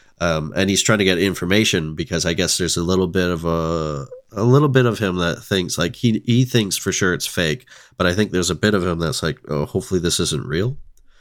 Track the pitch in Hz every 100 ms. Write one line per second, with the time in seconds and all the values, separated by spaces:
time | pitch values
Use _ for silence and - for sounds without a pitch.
0 | _ - 87 80 78 - 98 95 - 107
1 | 95 87 98 87 87 101 113 92 78 78
2 | 80 87 85 85 85 - 85 - 85 92
3 | 92 90 90 85 82 85 80 82 78 73
4 | 67 - - 101 117 135 147 131 123 104
5 | 98 90 85 - - 98 87 - 87 -
6 | 120 110 - 117 131 120 101 - - -
7 | 92 80 - - 82 73 - - - -
8 | 90 90 104 90 87 82 107 104 90 82
9 | 82 - 82 73 - 73 76 - - 92
10 | 82 80 80 78 - 78 113 135 - -
11 | - -